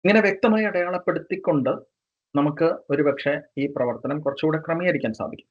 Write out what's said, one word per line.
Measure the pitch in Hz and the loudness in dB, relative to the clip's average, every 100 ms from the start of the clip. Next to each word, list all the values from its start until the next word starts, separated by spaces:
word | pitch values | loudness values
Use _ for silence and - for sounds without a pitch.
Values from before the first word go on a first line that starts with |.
ഇങ്ങനെ | 180 214 | 6 4
വ്യക്തമായി | 208 196 233 220 | 4 2 2 2
അടയാളപ്പെടുത്തിക്കൊണ്ട് | 214 180 175 180 185 160 - - - 151 127 110 - _ _ _ _ 143 | 2 -2 -2 -2 -2 -4 -6 -4 0 0 0 -4 -8 _ _ _ _ 0
നമുക്ക് | 147 147 165 - - | 0 2 0 0 -2
ഒരുപക്ഷെ | 139 143 139 143 147 - - | 2 2 0 -2 -4 -6 -6
ഈ | 139 | -4
പ്രവർത്തനം | 139 123 113 135 147 | -2 -2 -2 -6 -4
കുറച്ചുകൂടെ | 151 139 160 156 | -4 -2 -2 -2
ക്രമീകരിക്കാൻ | 156 165 180 143 - | -2 0 0 0 -2
സാധിക്കും. | - 85 - _ | -4 -8 -10 _